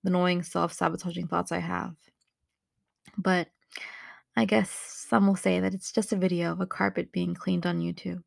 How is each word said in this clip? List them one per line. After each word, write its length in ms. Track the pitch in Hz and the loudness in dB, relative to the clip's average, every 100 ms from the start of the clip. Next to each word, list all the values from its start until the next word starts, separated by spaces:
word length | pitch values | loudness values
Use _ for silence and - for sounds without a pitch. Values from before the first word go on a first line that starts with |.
the 60 | 190 | 2
annoying 320 | 180 180 175 | 2 4 2
self-sabotaging 840 | 175 175 170 - 175 175 180 175 170 | 0 0 0 2 0 0 -6 -6 -2
thoughts 240 | 170 180 | -2 -2
I 80 | 170 | -4
have. 340 | 170 175 185 165 _ _ _ _ _ _ _ _ _ _ - - | -2 -4 -6 -10 _ _ _ _ _ _ _ _ _ _ -12 -2
But 300 | 190 180 165 _ _ - - - - - _ - | 4 4 2 _ _ -16 -14 -16 -18 -20 _ 0
I 100 | 214 | 4
guess 260 | 214 190 | 4 2
some 560 | - - - - 233 202 | -6 -12 -14 0 4 6
will 80 | 190 | 4
say 240 | 196 180 | 2 2
that 160 | 190 190 | 0 -2
it's 160 | - | -2
just 200 | - 208 | -2 0
a 40 | 202 | 0
video 360 | 185 175 170 | 2 2 0
of 80 | 170 | -2
a 60 | 190 | -4
carpet 460 | - 196 190 - | 0 0 0 -4
being 240 | 185 175 175 | -2 -2 -2
cleaned 320 | - 180 175 | -2 0 0
on 140 | 170 | -2
YouTube. 420 | 170 175 180 180 | -4 -6 -8 -10